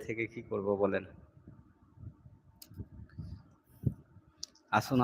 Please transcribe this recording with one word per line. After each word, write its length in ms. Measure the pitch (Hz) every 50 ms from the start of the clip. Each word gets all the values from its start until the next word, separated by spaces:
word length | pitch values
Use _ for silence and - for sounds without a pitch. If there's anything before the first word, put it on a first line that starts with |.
| -
থেকে 180 | - 110 113 113 107 -
কি 80 | 120 117 -
করব 200 | 110 104 95 101 101 98 101
বলেন? 220 | 95 95 95 95 98 - - - - _ - - - - - - - - _ - _ _ - - - - - - - - - _ - - - - - - - - - - - - - - - - - - - - - - _ _ _ - - - - - - - _ - - _ - _ - - - _ - _ - - 107
আসুন, 200 | - - 139 127